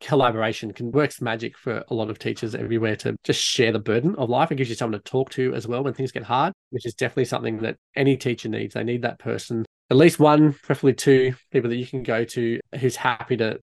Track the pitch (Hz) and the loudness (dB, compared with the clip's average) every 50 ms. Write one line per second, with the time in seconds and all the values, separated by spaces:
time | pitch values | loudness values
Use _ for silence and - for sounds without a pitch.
0 | - - 151 147 135 120 110 113 110 110 113 - - 107 98 - 120 117 120 143 | -4 0 2 2 4 2 2 0 -2 -2 -2 -4 -8 -12 -10 -8 -8 -2 0 0
1 | 151 139 - - 127 117 113 113 117 117 - - - 131 110 110 - - 123 110 | 0 0 -2 -6 -6 -6 -6 -6 -8 -10 -12 -10 -8 -6 -6 -6 -6 -6 -4 -4
2 | 110 107 107 - - 117 113 - - 110 107 - 117 107 113 113 113 110 107 - | -4 -4 -6 -8 -6 -8 -6 -6 -8 -8 -6 -6 -6 -2 -2 0 0 0 -2 -2
3 | - 117 110 101 - - - - - - - - 123 113 110 113 107 117 107 117 | -4 -4 -6 -4 -2 -2 -2 0 0 -2 0 2 2 2 2 0 0 0 0 2
4 | 127 170 202 - 135 113 120 127 160 170 - 131 135 117 113 - 127 113 107 104 | 2 0 0 0 -2 0 0 0 0 0 0 -4 -4 -4 -4 -4 -4 -4 -6 -6
5 | - - - 127 - - - - 127 127 - 120 107 117 120 123 139 143 127 - | -8 -4 -2 -2 -2 -2 -2 -2 -2 -2 -2 -4 -6 -6 -4 -4 -4 -4 -4 -4
6 | 135 127 - 131 117 101 120 131 147 180 196 _ _ - - 120 - 120 110 - | -6 -6 -6 -8 -6 -2 0 0 0 0 -2 _ _ -10 -10 -8 -8 -8 -6 -4
7 | 131 120 - 139 127 - - 123 120 117 113 107 110 113 - _ _ _ - - | -4 -2 0 -2 -2 0 -2 -4 -4 -4 -4 -4 -4 -6 -6 _ _ _ -2 0
8 | 139 139 135 131 - 131 120 - - 113 107 110 110 110 - 117 110 113 120 120 | 2 2 2 2 0 -4 -4 -4 -4 -6 -4 -4 -6 -6 -6 -6 -4 -2 -2 -2
9 | 120 120 - - - 120 113 113 - - 123 113 110 - _ _ _ - 131 135 | -2 -4 -6 -6 -6 -6 -6 -6 -6 -6 -6 -6 -6 -6 _ _ _ 4 6 8
10 | 160 170 - - 147 151 151 151 151 151 139 - _ - 139 - - 135 123 - | 8 8 8 6 6 6 8 8 6 6 4 0 _ -4 -2 2 4 2 2 4
11 | - 147 135 131 131 127 127 - _ _ - 135 117 120 117 123 123 - - 131 | 4 6 6 6 6 2 -2 -6 _ _ -2 0 0 0 -2 -4 -6 -6 -8 -8
12 | 123 - 117 113 117 113 - 127 120 117 117 - - - - 135 123 127 120 - | -4 -2 0 0 -2 -2 -4 -4 -2 -2 -2 -4 -6 -10 -8 -2 -2 -2 -2 0
13 | - 135 120 110 - - 127 110 113 110 - - _ _ | -2 -2 -2 -2 -2 -4 0 0 0 0 -2 -6 _ _